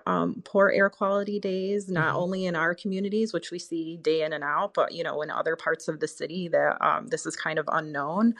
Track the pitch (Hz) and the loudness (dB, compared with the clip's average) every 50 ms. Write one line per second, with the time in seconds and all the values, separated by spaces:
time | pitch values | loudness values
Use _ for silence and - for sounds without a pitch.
0 | - 185 180 175 170 - - - - - - 196 196 196 - 196 196 196 - - | -2 0 2 2 2 0 -2 -4 -6 0 4 6 6 6 6 6 4 4 2 2
1 | 202 196 196 202 202 208 208 202 202 196 185 190 185 196 202 208 190 185 185 165 | 0 2 2 0 0 -2 -4 -2 -2 -2 -2 -2 -2 -2 -2 -2 -2 0 0 2
2 | 160 151 - - 180 180 190 190 185 180 170 156 165 170 175 - - 196 190 190 | 2 2 2 0 0 0 -2 -2 -2 0 0 2 2 2 0 0 -2 -4 -2 -2
3 | 202 196 208 220 220 220 - 165 - - 175 175 - - 170 165 160 160 170 165 | -2 0 0 0 0 0 -2 -4 -4 -6 -10 -10 -8 -6 -6 -6 -4 -6 -8 -2
4 | 151 156 160 160 156 160 156 151 147 147 147 160 202 - - 175 135 - - 165 | 0 2 2 2 2 0 -2 -4 -2 0 0 0 0 0 2 2 0 2 0 -4
5 | 165 151 139 147 151 156 - - - 160 165 - - 170 165 160 - - 160 151 | -4 -4 -2 -4 -4 -4 -2 -2 -2 -2 -2 -2 0 -2 -2 -2 -2 -4 -4 -2
6 | 156 151 - - 143 143 165 185 180 165 160 143 147 147 - - - 151 151 151 | -4 -6 -4 -6 -8 -6 -4 -4 -2 0 2 2 4 2 2 2 2 2 2 0
7 | - - 160 156 - 160 - - - 160 156 160 147 - - 160 156 151 147 143 | -2 -4 -6 -4 -4 -6 -6 -4 -4 -2 -2 -2 0 0 0 -2 -2 -2 -4 -4
8 | 143 151 170 202 226 233 233 | -4 -2 2 4 4 4 4